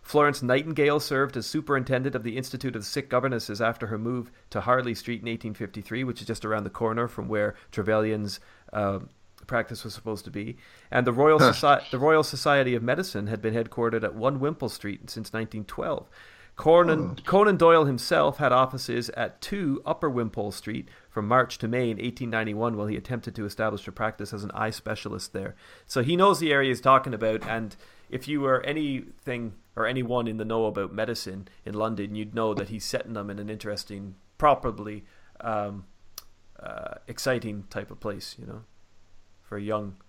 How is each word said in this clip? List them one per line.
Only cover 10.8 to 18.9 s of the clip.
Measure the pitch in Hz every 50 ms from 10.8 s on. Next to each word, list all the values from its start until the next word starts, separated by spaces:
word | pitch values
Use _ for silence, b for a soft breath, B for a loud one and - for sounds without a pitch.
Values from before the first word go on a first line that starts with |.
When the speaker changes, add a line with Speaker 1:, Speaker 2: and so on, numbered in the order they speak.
| b b
Speaker 1:
And | - 127 127
the | 131
Royal | 117 123 143 156 156 151
Speaker 2:
Huh. | 135 120
Speaker 1:
Soci-, | 107 - - 143 143 - - -
the | - 123
Royal | 139 156 160 156
Society | 147 - - 131 - 151 143 139 135 123 120
of | 113 110
Medicine | 123 131 - 190 - - 104 101
had | 101 113 107
been | 110 110 110
headquartered | 117 117 - - - 117 117 113 113 107
at | 95 -
one | 110 110 135 143 131
Wimpole | 135 147 151 - 135 113
Street | - - - 104 98 - - -
since | - 117 104 -
nineteen | - 110 110 - - 107 104
twelve. | - - - - 170 147 - - - b b b b b b b b b
Conan, | - - 156 165 170 175 165 160 156 143 - - -
Speaker 2:
Oh. | -
Speaker 1:
Conan | - 180 196 214 208 190
Doyle | 151 170 165 170 160 151
himself | 139 131 120 - - 170 160 147 147 135
had | - 151 131
offices | 123 127 131 127 131 127 - -